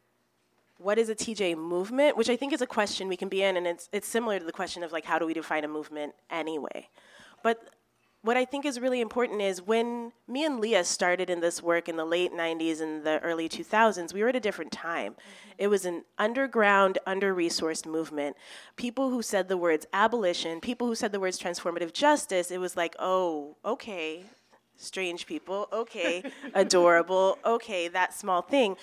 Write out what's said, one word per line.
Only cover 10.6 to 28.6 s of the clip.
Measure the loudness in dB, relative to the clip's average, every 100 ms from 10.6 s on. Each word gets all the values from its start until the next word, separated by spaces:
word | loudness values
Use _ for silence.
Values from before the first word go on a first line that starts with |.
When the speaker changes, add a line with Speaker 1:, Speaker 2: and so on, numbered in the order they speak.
Speaker 1:
Leah | 2 2 2
started | 0 2 2 0
in | 0
this | 0 0
work | 0 0 0
in | -6
the | -2
late | 0 0
nineties | -2 -4 -2 -2 -2
and | -4 -4
the | -2 0
early | -2 -4 -4
two | -8 -2
thousands, | 4 4 2 -6
we | -2
were | 0
at | 0
a |
different | -2 -4 -8
time. | -8 -4 -4 -4
Speaker 2:
Mm-hmm. | -10 -20 -20 -20 -4
Speaker 1:
It | 2
was | 2
an | 0 -4 -8 -2
underground, | 0 0 0 4 6 6 4 2 -2
under-resourced | 0 0 2 0 0 -2 -4 -4
movement. | -4 -4 -4 -4 -8 -18 -20 -18 -8
People | -6 -2 0
who | 0
said | 0 0 0
the | 2
words | 4 2 0
abolition, | 2 2 4 0 0 -4 -6
people | -6 -2 -2
who | 0
said | -2
the | 0
words | -2 -2
transformative | -6 -4 -4 -2 -4
justice, | 4 4 4 2 0 0
it | -4
was | -4 -2
like, | -2 -2
"Oh, | 0 2 2 -2 -6 -8 -6
okay, | -6 -6 -8 -6 -8 -14 -20 _ _ _ _
strange | -12 -6 -4 -6 -8
people, | -10 -6 -6 -4
okay, | -4 -6 -4 -2 -2 -6 -12
Speaker 2:
<laughs> | 0
Speaker 1:
adorable, | 2 6 8 8 8 4 4 4 2
okay, | 0 0 -2 -4 -2
that | 0 -2
small | -2 0 0
thing." | 2 2